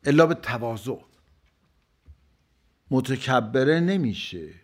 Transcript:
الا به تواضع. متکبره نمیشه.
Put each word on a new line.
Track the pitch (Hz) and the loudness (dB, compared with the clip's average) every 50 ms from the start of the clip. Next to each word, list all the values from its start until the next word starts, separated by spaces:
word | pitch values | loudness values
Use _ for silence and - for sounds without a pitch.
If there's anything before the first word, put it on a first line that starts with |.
| _ | _
الا | 147 143 151 165 | 4 6 6 6
به | 160 170 | 6 4
تواضع. | - - - 123 117 117 117 113 107 107 123 120 - - _ _ _ _ _ _ _ _ _ _ _ _ _ _ _ _ _ _ _ _ - - _ _ _ _ _ _ _ _ _ _ _ _ _ _ _ | -4 -4 -8 -8 -6 -4 -6 -6 -6 -8 -10 -10 -10 -12 _ _ _ _ _ _ _ _ _ _ _ _ _ _ _ _ _ _ _ _ -20 -20 _ _ _ _ _ _ _ _ _ _ _ _ _ _ _
متکبره | 139 127 127 131 135 135 - 127 131 123 117 107 117 135 131 139 156 165 | -2 -2 0 -2 -4 -4 -2 0 0 0 0 0 0 2 2 4 2 2
نمیشه. | 170 175 196 196 156 117 95 - - - - 90 80 73 85 - | 2 0 0 0 0 -2 -4 -4 -8 -12 -12 -14 -14 -14 -18 -20